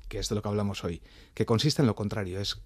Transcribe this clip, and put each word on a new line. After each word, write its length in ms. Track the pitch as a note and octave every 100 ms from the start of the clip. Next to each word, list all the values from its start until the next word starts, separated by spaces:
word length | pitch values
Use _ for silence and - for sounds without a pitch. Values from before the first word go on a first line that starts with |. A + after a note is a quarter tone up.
| -
que 100 | G#2
es 100 | F#2
de 60 |
lo 80 | G#2
que 60 | G#2
hablamos 340 | G#2 G2+ F#2+
hoy, 160 | F2+ E2 - - -
que 140 | - A2
consiste 340 | A2+ D3+ -
en 60 | C3
lo 80 |
contrario, 440 | G2+ G#2 A2 F#2+ F#2
es 220 | G2+ -